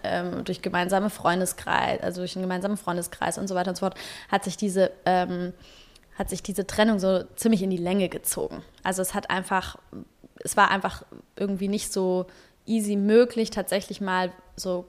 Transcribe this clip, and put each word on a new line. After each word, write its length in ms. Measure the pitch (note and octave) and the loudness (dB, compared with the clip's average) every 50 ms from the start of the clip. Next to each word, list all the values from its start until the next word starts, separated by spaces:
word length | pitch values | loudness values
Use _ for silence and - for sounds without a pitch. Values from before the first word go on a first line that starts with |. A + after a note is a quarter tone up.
| - | -4
ähm, 400 | - - F3+ F3 F3+ F3 - - | -2 -2 -2 -2 -4 -6 -6 -6
durch 180 | - F3+ - - | -6 -6 -6 -4
gemeinsame 460 | F#3 F#3 F3+ F3+ F3+ F#3+ F#3+ G3 G#3+ | -2 0 0 0 2 2 2 2 0
Freundeskreis, 880 | - - - D#3+ E3+ F3+ F#3 F3+ - - - - - - - - - - | -2 0 0 2 2 2 0 -2 -4 -6 -4 -2 0 0 2 0 0 -2
also 200 | - F#3 F3 F#3 | -4 -6 -6 -6
durch 140 | F3+ F3+ - | -6 -8 -6
einen 80 | F#3 F#3 | -6 -4
gemeinsamen 340 | F#3 F#3 F3+ F#3 G3 G#3 F#3+ | -4 -2 -2 -2 -2 -4 -4
Freundeskreis 600 | - - F3 F3 E3+ - - - - E3+ E3+ - | -4 -4 -4 -4 -4 -6 -6 -4 -2 -2 -2 -2
und 100 | G3+ G3 | -4 -2
so 60 | F#3+ | -2
weiter 160 | F3+ F3+ F#3+ | -2 -2 -2
und 60 | F3+ | -2
so 60 | - G3 | -2 -2
fort, 100 | F#3+ F3+ - - - - - - - | -4 -4 -6 -12 -14 -14 -16 -6 0
hat 120 | - G3 - | 0 0 0
sich 140 | F#3+ F3 - | -2 -6 -2
diese, 340 | G#3+ G3+ F3 F#3+ F#3 F3+ - - - | -2 0 4 4 4 4 2 0 0
ähm, 480 | F3+ F#3 F3+ F3+ F3+ F3+ F3 F3+ F3+ F3+ - - - - - - - - - _ _ - - | 2 4 4 2 0 -2 -4 -4 -6 -8 -10 -16 -20 -20 -20 -20 -20 -20 -20 _ _ -8 -8
hat 120 | G3 - | -6 -6
sich 100 | - F3+ | -6 -8
diese 240 | - - F#3+ - F#3+ | -6 -6 -4 -4 -4
Trennung 320 | - - - G#3+ A3+ A3 G3 | -2 2 4 4 4 4 4
so 240 | F3+ F#3+ F#3+ F3+ F#3 - - | 2 2 2 2 0 -4 -6
ziemlich 260 | - - A3+ A3 F#3 | -2 2 4 4 4
in 80 | F#3+ F#3+ | 2 2
die 80 | F#3+ E3+ | 0 0
Länge 320 | E3+ F3 F#3 G3+ F#3+ E3+ | 0 0 2 2 2 0
gezogen. 540 | - - - - - - D#3 D#3 D#3 - - - - - | -2 -4 -6 -4 -4 -2 -4 -4 -6 -10 -14 -16 -14 -8
Also 200 | - F#3+ F#3 F#3 F#3 | -4 -4 -2 -2 -2
es 100 | F#3 - | -2 -2
hat 160 | G3+ G3 - | -4 -4 -2
einfach, 460 | - F#3 F3+ - G3+ F#3+ F3 - - - - _ - G2+ - - _ _ - - _ - | -2 -4 -2 -2 -2 -2 -2 -4 -10 -14 -18 _ -16 -16 -16 -18 _ _ -20 -20 _ -12
es 180 | - - - - | -8 -2 4 6
war 140 | G3+ - | 6 6
einfach 320 | - G3 F#3 F#3 - - - - - - - _ _ | 4 2 0 -2 -6 -8 -14 -16 -20 -20 -20 _ _
irgendwie 320 | - G3 G3+ G3 F3+ G3 G3 | -4 -2 -2 -2 -2 -2 -2
nicht 260 | G3+ G#3 - - - | -2 -2 -4 -4 -2
so 320 | G3 F#3+ F#3 F#3 F#3 F3+ F#3 - - - _ _ _ _ | 0 0 2 2 0 -2 -4 -10 -20 -20 _ _ _ _
easy 300 | - A3 A3+ G#3 G#3 G#3 | -2 0 0 2 2 0
möglich, 540 | G3+ G3 G#3 G#3+ A#3 B3 A#3+ - A3+ A3+ G#3+ | 2 4 8 8 8 8 8 4 -2 -2 -2
tatsächlich 480 | - G#3+ F#3+ - F#3+ G3+ G3+ - G3+ - | -2 -4 -2 0 -2 -2 -2 -4 -8 -6
mal 300 | G3+ F#3+ F#3 F#3 F#3 F3+ F#3 - - - - | -4 0 0 0 0 0 -4 -8 -20 -20 -14
so 300 | - - F#3 F3+ F3+ F3+ | -8 -6 -4 -4 -4 -4